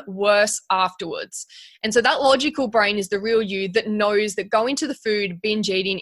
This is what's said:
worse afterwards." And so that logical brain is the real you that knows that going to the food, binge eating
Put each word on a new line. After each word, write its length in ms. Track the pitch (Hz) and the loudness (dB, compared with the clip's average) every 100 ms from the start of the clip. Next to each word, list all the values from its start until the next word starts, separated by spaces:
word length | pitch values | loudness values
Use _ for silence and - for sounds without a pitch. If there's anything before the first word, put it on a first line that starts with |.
| - | -4
worse 540 | 190 202 208 208 - - | -2 2 4 4 0 -2
afterwards." 720 | 190 185 - 170 85 - - - - - _ | 0 0 -2 -10 -8 -10 -12 -18 -20 -20 _
And 100 | 220 | -2
so 80 | 240 | 2
that 200 | 233 - | 4 4
logical 480 | 269 269 294 285 254 | 4 4 2 -2 0
brain 280 | 220 202 208 | 2 2 0
is 120 | 190 | -2
the 100 | 202 | -4
real 220 | 214 226 | 0 0
you 260 | 214 196 190 | 0 -4 -2
that 160 | 208 220 | -2 -2
knows 460 | 208 208 208 214 202 | -2 0 0 0 -4
that 140 | 196 | -2
going 280 | 220 240 277 | 0 0 -2
to 100 | 302 | -4
the 80 | 277 | -6
food, 460 | 220 208 202 175 | -4 -2 -4 -4
binge 280 | 214 214 208 | -4 -2 -2
eating 320 | 190 190 196 | -2 -2 -4